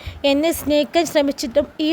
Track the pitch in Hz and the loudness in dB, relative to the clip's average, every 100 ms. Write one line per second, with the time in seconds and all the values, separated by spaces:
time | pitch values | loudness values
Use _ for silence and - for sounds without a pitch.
0 | - - 285 277 320 330 - 294 294 339 | -16 -4 0 2 0 -2 0 0 2 0
1 | 320 320 285 277 285 226 302 - 311 | 0 0 0 -2 -4 -2 -2 -2 -2